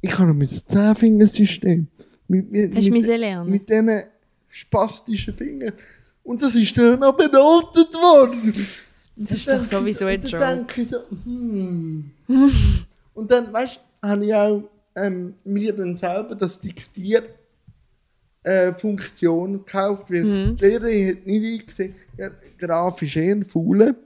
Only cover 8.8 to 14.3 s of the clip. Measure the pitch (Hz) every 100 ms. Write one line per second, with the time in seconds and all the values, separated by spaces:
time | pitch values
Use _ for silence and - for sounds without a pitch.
8.8 | - _ _ - 208 214 - 262 240 196
9.8 | 196 214 190 196 269 165 269 262 240 -
10.8 | 240 247 - 190 226 247 240 202 185 175
11.8 | 160 156 143 _ - 262 277 262 - -
12.8 | - _ _ - 214 247 233 220 254 -
13.8 | _ _ 202 202 208